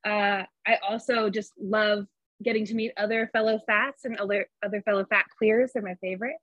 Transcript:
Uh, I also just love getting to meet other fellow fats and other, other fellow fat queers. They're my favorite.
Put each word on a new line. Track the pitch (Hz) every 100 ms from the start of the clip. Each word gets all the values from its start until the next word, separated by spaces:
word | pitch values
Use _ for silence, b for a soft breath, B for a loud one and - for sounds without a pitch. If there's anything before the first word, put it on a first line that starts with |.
Uh, | 208 208 202 202 185 _ 208
I | - 196
also | 226 - 233 214
just | 208 202 -
love | 190 214 214 208 196 _ _ _
getting | 214 220 208
to |
meet | 226 226 -
other | 208 226 226
fellow | 226 220 214 214
fats | 214 262 -
and | 262 226
other, | 202 202 - _ 208
other | 208
fellow | 208 196 190
fat | 208 - _
queers. | 214 220 254
They're | 247
my | 202 185
favorite. | 185 185 233 320